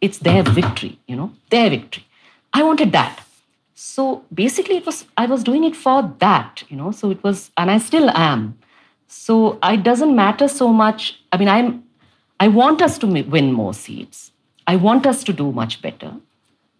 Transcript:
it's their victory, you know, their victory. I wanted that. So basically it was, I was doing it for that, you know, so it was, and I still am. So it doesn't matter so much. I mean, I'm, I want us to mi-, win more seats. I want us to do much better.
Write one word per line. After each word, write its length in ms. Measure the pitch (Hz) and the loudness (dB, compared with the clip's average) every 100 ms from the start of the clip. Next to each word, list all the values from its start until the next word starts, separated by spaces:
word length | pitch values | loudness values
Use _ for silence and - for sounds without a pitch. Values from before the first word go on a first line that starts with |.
it's 180 | 202 - | -6 -2
their 240 | 170 190 | 2 2
victory, 560 | 170 110 175 - - - - | 4 2 0 -4 -10 -14 -12
you 80 | 123 | -10
know, 160 | 190 - _ | -10 -12 _
their 180 | 233 220 | 2 2
victory. 340 | 131 - - - _ _ _ _ | 0 -8 -18 -20 _ _ _ _
I 80 | 269 | 0
wanted 300 | 311 302 247 | 2 2 2
that. 300 | 151 123 - - _ _ _ _ | 2 -2 -6 -20 _ _ _ _
So 500 | - - - 269 - - | -20 -12 -6 -4 -6 -10
basically 460 | 165 226 320 381 370 | -4 -2 -2 -2 -4
it 80 | 349 | -4
was, 200 | 311 - - | -10 -8 -4
I 80 | 240 | -2
was 180 | 262 | -2
doing 200 | 226 277 | 0 0
it 120 | 320 320 | 0 -2
for 380 | 269 269 208 - | 0 0 0 0
that, 440 | 220 165 117 - - | 2 2 0 -12 -16
you 100 | 139 | -10
know, 140 | 160 | -10
so 180 | 214 208 | -6 -6
it 140 | 190 | -4
was, 260 | 202 196 - - | -4 -4 -6 -4
and 140 | 175 | 0
I 80 | 214 | 0
still 320 | 226 320 277 | 0 0 2
am. 440 | - 160 127 110 113 _ _ _ _ _ | 2 0 0 -4 -10 _ _ _ _ _
So 500 | - - 226 220 - | -12 0 2 2 0
it 180 | 165 220 | 0 0
doesn't 340 | 190 240 311 247 | 2 2 2 2
matter 320 | 202 226 277 | 2 2 -2
so 200 | 277 247 | 0 2
much. 520 | 226 214 220 - - _ | 4 2 0 -8 -12 _
I 60 | 185 | 0
mean, 100 | 202 | 2
I'm, 360 | 208 247 - - _ _ _ _ - | 2 0 -4 -14 _ _ _ _ 0
I 100 | 208 | 2
want 340 | 214 262 311 | 4 4 4
us 160 | 339 - | 0 0
to 80 | 220 | -2
mi-, 160 | 165 | -2
win 280 | 131 151 139 | 0 0 2
more 220 | 123 101 | 0 -4
seats. 580 | 107 - 110 - - - _ _ _ - | -6 -14 -16 -18 -20 -20 _ _ _ -2
I 80 | 185 | 2
want 320 | 202 247 269 | 2 4 2
us 160 | 254 | 0
to 100 | - | -4
do 180 | 160 143 | -4 -4
much 300 | 120 113 - | -4 -6 -8
better. 320 | 78 - 76 - - _ _ _ _ _ | -12 -14 -16 -18 -20 _ _ _ _ _